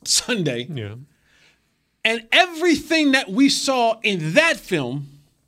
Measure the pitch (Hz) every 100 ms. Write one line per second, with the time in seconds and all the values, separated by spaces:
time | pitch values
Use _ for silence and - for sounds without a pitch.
0 | - - - 233 151 120 135 143 101 117
1 | 143 _ _ _ _ _ _ _ _ _
2 | 220 226 226 285 359 320 349 277 - 320
3 | 285 269 190 190 277 - - 262 226 226
4 | 220 190 156 214 330 302 - 170 123 143
5 | 139 - _ _